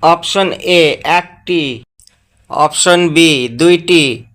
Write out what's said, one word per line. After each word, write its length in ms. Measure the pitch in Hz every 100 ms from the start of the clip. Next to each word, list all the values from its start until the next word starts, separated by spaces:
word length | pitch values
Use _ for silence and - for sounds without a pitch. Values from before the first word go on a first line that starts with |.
অপশন 460 | 160 170 - 196 190 - - 180
এ 40 | 156 - -
একটি, 500 | 170 180 - - 175 143 117 - _ _ _ _ _ _
অপশন 500 | - 151 - - 175 175
বি 220 | 156 165 147 123 117
দুইটি 460 | 165 175 170 175 143 117 -